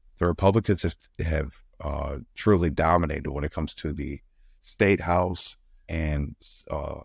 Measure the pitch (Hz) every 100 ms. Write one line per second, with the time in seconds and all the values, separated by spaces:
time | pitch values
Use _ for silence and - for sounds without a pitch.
0 | _ - 87 82 98 107 101 92 85 -
1 | - - 82 78 71 - _ _ 73 71
2 | 69 71 - - 107 95 85 67 80 87
3 | 82 76 80 71 73 - 76 - 78 76
4 | 69 69 - _ - _ - - 104 95
5 | - 87 92 87 - - _ - - 80
6 | 78 73 71 - - - - 73 71 71